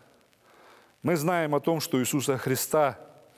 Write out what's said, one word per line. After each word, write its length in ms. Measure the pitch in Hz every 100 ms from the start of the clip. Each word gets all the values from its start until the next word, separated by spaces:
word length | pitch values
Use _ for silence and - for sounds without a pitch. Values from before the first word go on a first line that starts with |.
| - _ _ _ _ - - - _ _
Мы 140 | 151 170
знаем 380 | 160 175 156 143
о 40 |
том, 220 | 165 160
что 180 | - 131
Иисуса 380 | 120 147 127 127
Христа, 600 | 131 131 - 156 143 110 - - -